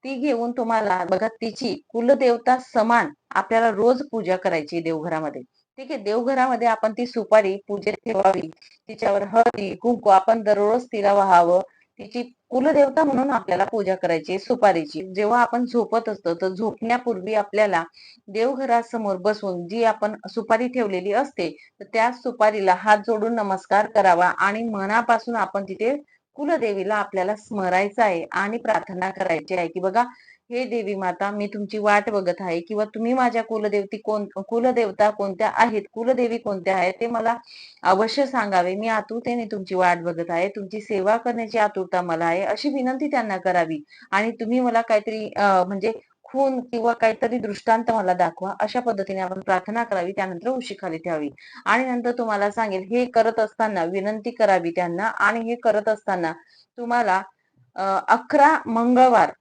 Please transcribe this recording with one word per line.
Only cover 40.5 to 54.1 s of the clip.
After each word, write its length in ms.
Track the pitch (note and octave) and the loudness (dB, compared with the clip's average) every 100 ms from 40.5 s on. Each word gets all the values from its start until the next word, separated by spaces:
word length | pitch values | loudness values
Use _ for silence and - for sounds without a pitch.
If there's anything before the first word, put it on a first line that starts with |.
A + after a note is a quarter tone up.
| - F#3+ G#3+ | -4 -10 -12
सेवा 360 | G#3 G3+ F#3+ A3+ | -6 -2 0 0
करण्याची 400 | A#3+ A#3 A3 A3 | 0 -4 -4 0
आतुरता 440 | G#3 G#3 F#3 F#3 | 0 0 -4 -2
मला 240 | F3 E3 E3+ | -2 -2 0
आहे," 180 | E3+ | 0
अशी 260 | G3 G#3+ D4 | -2 -2 -2
विनंती 380 | C4+ B3+ C4 D4 | -2 -4 -4 -2
त्यांना 300 | C#4+ A3+ F#3 | -2 -2 -4
करावी. 460 | F#3 F3+ E3 D#3+ D3 - - | 0 0 0 -4 -10 -20 -4
आणि 200 | G3 A3 | -2 -2
"तुम्ही 280 | A3 A3+ B3 | -4 -2 0
मला 220 | B3+ A3+ | 2 0
काहीतरी, 520 | A3+ A3 G#3+ A3 G#3+ - | 2 0 0 -8 -8 0
अ, 260 | G3+ F#3+ | 2 4
म्हणजे 280 | F3+ G3+ G#3 A3 _ _ | 2 -2 -4 -4 _ _
खून 360 | - B3+ C4+ C4 | -8 0 0 0
किंवा 340 | B3 A#3 A#3 | -6 -2 -2
काहीतरी 440 | A#3 A3+ A3 A#3 A#3+ | 2 0 2 -2 -2
दृष्टांत 540 | G#3 G3+ - A3+ A#3 | -4 -6 2 2 2
मला 220 | A3+ F#3 | 0 0
दाखवा," 400 | F3+ F3 - F#3+ - | 2 0 -2 -8 -4
अशा 200 | G#3+ B3 | -2 -2
पद्धतीने 400 | A#3+ G#3 G3 F#3+ | -2 -4 -4 -6
आपण 200 | F#3 F#3+ | -6 -8
प्रार्थना 440 | - F#3 F#3 A3 | -2 -2 0 -6
करावी. 280 | A#3+ G3 F3 | -4 -4 -4
त्यानंतर 380 | G3 F#3+ F3 G#3+ | -4 -6 -4 -4
उशी 260 | C4 B3 G3 | -6 -6 -10
खाली 160 | F#3 E3 | -8 -8
ठेवावी 320 | F3 D#3+ D3 C3+ - - - | -4 -4 -4 -10 -20 -10 0
आणि 200 | A3 C4 | 0 2
नंतर 260 | B3 A#3+ | -2 -2
तुम्हाला 400 | B3 A3+ G#3 G3+ | -4 -2 0 0
सांगेल, 300 | G#3 A3 F#3+ | -2 -4 -4
हे 240 | F#3 A#3 B3 | -2 -2 0
करत 340 | A#3 A3 A3+ | 2 2 2
असताना 440 | G#3+ _ A3 G3 | -2 _ -2 0
विनंती 480 | E3 F#3+ G3 | -2 -2 -4